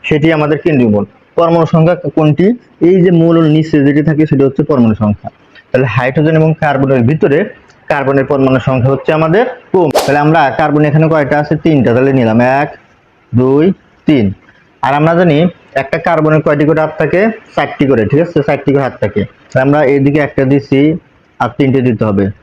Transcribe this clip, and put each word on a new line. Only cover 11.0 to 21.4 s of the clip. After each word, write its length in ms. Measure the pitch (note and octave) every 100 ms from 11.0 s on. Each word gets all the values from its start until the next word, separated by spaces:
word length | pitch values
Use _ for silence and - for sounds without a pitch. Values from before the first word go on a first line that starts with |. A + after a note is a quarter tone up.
| D#3+
কয়টা 280 | D#3+ C#3 D3
আছে? 160 | D3 D#3
তিনটা, 340 | E3+ D3+ A#2
তাহলে 200 | A#2+ C3+
নিলাম 260 | C3+ A2+ A2+ B2
এক, 160 | C3+ D3+ - _ _ _ _ _
দুই, 320 | A2+ B2+ C#3 F3 - _ _ -
তিন। 180 | D3 G2+ F#2+ _ _ _ _
আর 100 | B2+
আমরা 180 | C#3+ D#3
জানি 240 | E3+ F3+ D3 F3 - _
একটা 220 | C3+ C3+ E3
কার্বনের 440 | - E3 D#3 D#3
কয়টি 220 | D3+ D3 D3
করে 140 | D#3
হাত 120 | D#3 -
থাকে? 220 | D#3 F3 A3 A3 -
চারটি 320 | - C#3 - C#3
করে, 160 | B2 G#2
ঠিক 120 | C#3
আছে, 180 | E3+ E3
চারটি 280 | C#3+ C#3+ -
করে 120 | C#3
হাত 120 | C3 A#2+
থাকে। 220 | G#2+ G2 G2 _
তাহলে 220 | _ C3
আমরা 160 | C3 D3
এইদিকে 360 | C#3 C#3 C#3 D3
একটা 220 | C#3+ -
দিছি, 360 | C3+ C#3 C#3 C3+ D3 E3+ _ _ _ _